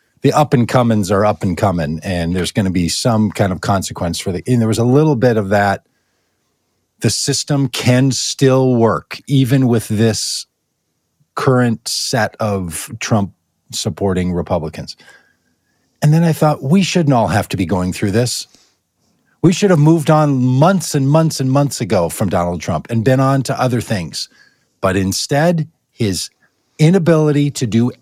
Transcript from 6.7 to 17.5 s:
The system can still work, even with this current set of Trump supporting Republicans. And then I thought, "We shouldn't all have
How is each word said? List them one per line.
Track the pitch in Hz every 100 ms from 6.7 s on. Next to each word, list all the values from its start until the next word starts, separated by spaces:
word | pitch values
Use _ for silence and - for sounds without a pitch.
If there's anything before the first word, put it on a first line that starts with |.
| _ _ _
The | 117
system | - - 135 - 143 135
can | - 123 127 135
still | 123 - - 135 131 131
work, | 120 113 80 - - -
even | 135 127 135 131
with | 117 -
this | 107 113 107 - - - _ _ _ _ _ _ _ _ -
current | - 127 123 110 -
set | - - 127 107 -
of | 110 98 87 78 - 117
Trump | - 110 95 - _ _ _
supporting | - 107 78 101 92 90
Republicans. | 87 82 90 78 - 76 - - - _ _ _ _ _ _ _ _
And | 151
then | 156
I | 170
thought, | 151 156 147
"We | 135 190
shouldn't | 180 180 147
all | 123 104
have | 104 92